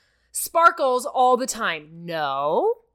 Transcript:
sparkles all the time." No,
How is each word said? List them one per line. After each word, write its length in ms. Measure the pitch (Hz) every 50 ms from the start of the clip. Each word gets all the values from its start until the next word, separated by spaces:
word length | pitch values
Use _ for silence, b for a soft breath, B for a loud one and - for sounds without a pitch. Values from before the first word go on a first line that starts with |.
| B B B B B B B
sparkles 720 | - - - - 330 330 339 349 349 294 262 247 247 247
all 300 | 277 - 262 254 254 254
the 100 | 240 262
time." 580 | - - 220 220 185 165 156 151 151 165 170 170
No, 720 | 170 165 160 151 139 135 139 143 147 165 233 349 440 494 - _ _ _